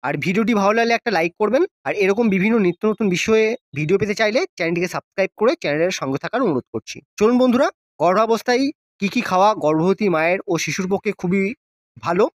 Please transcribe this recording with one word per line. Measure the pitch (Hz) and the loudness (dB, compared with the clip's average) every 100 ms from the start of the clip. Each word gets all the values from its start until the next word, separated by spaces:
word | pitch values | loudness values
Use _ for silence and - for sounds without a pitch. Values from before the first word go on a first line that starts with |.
আর | 135 151 | -6 -6
ভিডিওটি | 151 190 220 | -2 -2 0
ভালো | 220 196 | 2 2
লাগলে | 226 233 | 2 0
একটা | 233 - | 0 -2
লাইক | 190 170 - | -2 -2 -2
করবেন। | 214 247 370 _ | 0 0 -2 _
আর | - | -8
এরকম | 165 190 196 233 | -2 0 2 2
বিভিন্ন | 190 196 233 | 2 2 2
নিত্য | 185 170 214 | 2 0 -2
নতুন | 208 214 | 0 0
বিষয়ে | 175 - 220 220 226 _ | 0 0 2 2 -2 _
ভিডিও | 135 151 196 | -6 0 0
পেতে | 202 | 0
চাইলে | 208 220 226 381 | -2 0 0 -4
চ্যানেলটিকে | - 165 175 175 | -4 -4 -2 -4
সাবস্ক্রাইব | 156 - - 190 _ | -6 -10 -4 -4 _
করে | 220 330 | 0 0
চ্যানেলের | 170 147 175 - | -2 0 -2 -2
সঙ্গে | 139 135 | -4 -4
থাকার | 165 233 | -4 -2
অনুরোধ | 254 139 - | 0 -2 -4
করছি। | 113 - - _ - | -12 -10 -18 _ 0
চলুন | 208 247 | 2 4
বন্ধুরা, | 254 247 311 - _ _ | 4 2 0 -4 _ _
গর্ভাবস্থায় | 160 185 220 226 - 247 277 - _ _ | 0 2 2 0 0 0 0 -4 _ _
কী | 196 | -4
কী | 247 | -2
খাওয়া | - 185 202 | -2 2 2
গর্ভবতী | 208 147 156 170 196 208 | 2 0 2 2 2 0
মায়ের | 165 165 190 - | 0 0 -2 -2
ও | 165 | -4
শিশুর | - 143 185 | -4 -6 -2
পক্ষে | 196 - | -2 -4
খুবই | 196 180 196 196 254 _ _ _ - | -4 -2 0 -2 -6 _ _ _ -10
ভালো | 151 175 254 | -4 0 0